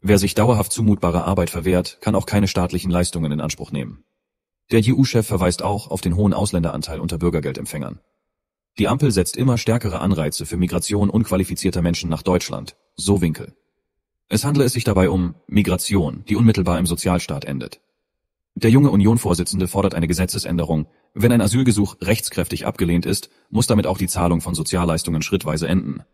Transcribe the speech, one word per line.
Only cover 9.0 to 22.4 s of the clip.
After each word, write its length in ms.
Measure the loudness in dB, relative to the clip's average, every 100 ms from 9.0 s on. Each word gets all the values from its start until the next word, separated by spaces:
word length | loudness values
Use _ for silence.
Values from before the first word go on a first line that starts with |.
| 2
setzt 260 | 2 0 0
immer 180 | 0 0
stärkere 440 | 0 0 -2 -4
Anreize 440 | -2 0 -2 -4
für 140 | -8 -2
Migration 500 | -2 -2 -2 0 0
unqualifizierter 720 | 0 0 0 -2 -2 -4 0
Menschen 300 | 0 -2 -4
nach 120 | -4
Deutschland, 540 | 0 0 0 -10 -12 -18 _ -8
so 240 | 0 2
Winkel. 320 | 2 -2 -10 _ _ _ _ _ _ _ _
Es 160 | -4
handle 200 | 0 2
es 100 | 2
sich 100 | 0
dabei 240 | 0 2 4
um 280 | 2 -2 -6 -2
Migration, 760 | 0 2 0 0 0 -2 -6 -4
die 80 | 2
unmittelbar 420 | 4 4 2 0
im 80 | 0
Sozialstaat 600 | -2 0 -2 -2 -8 -6
endet. 340 | -8 -10 -16 _ _ _ _ _ _ _ 0
Der 140 | 4
junge 200 | 6 6
Union-Vorsitzende 800 | 6 4 4 2 0 0 -2 -2
fordert 260 | 0 0
eine 140 | 0 -2
Gesetzesänderung. 800 | 0 0 -2 -4 -2 0 0 -2 _ _
Wenn 180 | 0 4
ein 120 | 4
Asylgesuch 540 | 4 2 2 2 0 -2
rechtskräftig 680 | -2 -2 -2 -6